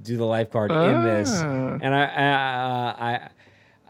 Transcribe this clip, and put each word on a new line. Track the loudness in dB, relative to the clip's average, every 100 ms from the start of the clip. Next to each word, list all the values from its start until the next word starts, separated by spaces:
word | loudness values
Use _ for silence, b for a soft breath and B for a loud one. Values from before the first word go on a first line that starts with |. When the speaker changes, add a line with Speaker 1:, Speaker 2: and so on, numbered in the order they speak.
Speaker 1:
do | -6 -2
The | 0
Lifeguard | 0 0 0 0
in | 2 4 2
this. | 2 0 0
Speaker 2:
Ah. | 0 -2 -2 -4 -4
Speaker 1:
And | 0 2
I, | 2
I, | 2 2
uh, | 2 0 -2 -2 -2 -4 -4
I, | -4 -4 -6 b b b b b